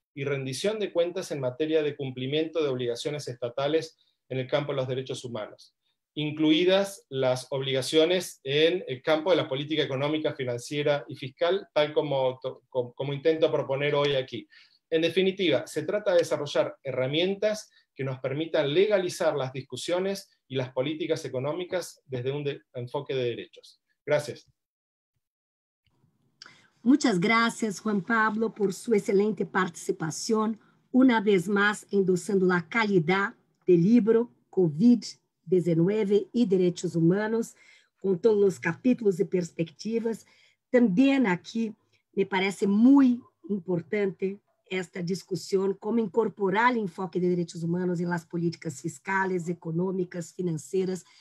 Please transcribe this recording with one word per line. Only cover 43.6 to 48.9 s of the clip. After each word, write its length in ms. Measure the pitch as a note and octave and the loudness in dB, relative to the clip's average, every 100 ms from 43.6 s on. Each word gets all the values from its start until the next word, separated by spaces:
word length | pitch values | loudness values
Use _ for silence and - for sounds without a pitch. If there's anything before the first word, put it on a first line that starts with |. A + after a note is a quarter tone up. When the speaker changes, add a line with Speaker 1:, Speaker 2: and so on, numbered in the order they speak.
| F3+ E3+ E3+ G#3 G3 - F#3+ G3+ _ _ _ | -2 -4 -2 -2 -2 -2 -6 -6 _ _ _
Speaker 2:
esta 320 | F#3+ F3+ G3 | -8 -6 -8
discusión, 720 | F3 F#3 - E3+ - F#3+ G3 F#3+ | -6 -6 -6 -8 -2 -2 0 -4
cómo 180 | G#3+ A#3 | -2 -2
incorporar 760 | A3 A#3 G#3+ F#3 G3 G3 A#3+ | 0 0 -2 -2 0 2 2
el 60 | A#3+ | 0
enfoque 380 | G3 - F#3 F3+ | -2 -6 -6 -2
de 120 | F3+ | 0
derechos 320 | F3+ E3+ F3 | 0 -2 -6
humanos 380 | E3+ F3 F#3 F3 | -4 -2 -2 -2
en 100 | F3 | -2
las 160 | F3 E3+ | -4 -6
políticas 540 | F3 E3+ E3 E3 - | -4 -4 -4 -8 -10
fiscales, 680 | D#3+ | -10